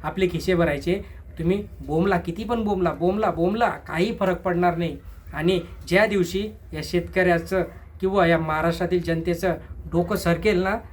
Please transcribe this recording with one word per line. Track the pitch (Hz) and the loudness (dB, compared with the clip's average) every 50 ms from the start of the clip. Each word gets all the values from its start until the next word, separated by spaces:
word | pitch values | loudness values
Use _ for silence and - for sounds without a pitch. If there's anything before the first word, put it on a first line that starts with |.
| - | -6
आपले | 156 - - 190 175 | -6 -2 0 0 0
खिसे | 165 160 - - 185 | 0 -2 0 2 2
भरायचे. | 170 170 160 147 143 - 175 180 202 - - - - - - - - | 4 4 2 2 -2 0 -2 -2 -2 -2 -10 -16 -18 -18 -18 -10 -2
तुम्ही | 165 165 190 208 202 - - - | 0 2 2 0 0 -6 -12 -14
बोंबला, | - - - 190 196 202 190 170 | -8 -2 0 2 2 4 2 0
किती | - 175 170 208 220 | 0 -2 -6 -6 -4
पण | 208 247 226 220 | -4 -2 0 0
बोंबला, | 208 202 185 180 165 | 0 0 2 2 0
बोंबला, | 147 139 170 180 190 214 214 196 | 0 2 0 0 2 2 2 0
बोंबला, | 165 160 165 175 202 226 240 202 | 2 2 0 2 2 2 2 0
काही | 147 - - - - 165 180 226 233 - | 0 -4 -8 -8 -2 0 0 0 0 0
फरक | 202 190 185 170 | 0 0 0 0
पडणार | - 190 175 175 180 175 170 165 | -2 -2 0 2 2 2 2 2
नाही. | 175 165 143 139 - - - - - - - | -2 -2 -4 -8 -12 -16 -18 -16 -16 -12 -8
आणि | 143 156 175 190 175 170 - - - - - | -2 2 2 2 2 0 -6 -14 -16 -6 0
ज्या | 170 190 214 | 4 4 4
दिवशी | 220 208 196 175 170 180 190 208 214 214 - - - - | 4 2 0 0 0 0 -4 -4 -4 -8 -12 -16 -12 -10
या | 151 147 | -10 -8
शेतकऱ्याचं | - - 175 170 - - 190 180 180 170 165 170 - 190 185 165 - - - - - - - | -2 -2 -2 -2 0 0 2 4 4 4 2 0 -2 -2 -2 -2 -2 -6 -16 -18 -18 -10 -4
किंवा | 185 190 190 202 175 165 | -2 0 4 4 6 6
या | 170 160 | 4 4
महाराष्ट्रातील | 160 156 156 156 160 170 170 - 185 170 180 180 | 2 0 0 0 0 0 0 0 0 0 0 0
जनतेचं | 165 170 165 165 165 180 175 170 - 185 - - - - - - - - | 0 0 -2 -2 0 -2 -2 0 0 -2 -2 -2 -6 -14 -14 -14 -12 -2
डोकं | - 170 175 170 208 | 0 0 2 2 0
सरकेल | 185 - 170 170 165 175 214 208 175 185 | 0 2 2 0 2 2 2 2 4 2
ना | 190 208 233 - - | 2 0 -2 -6 -12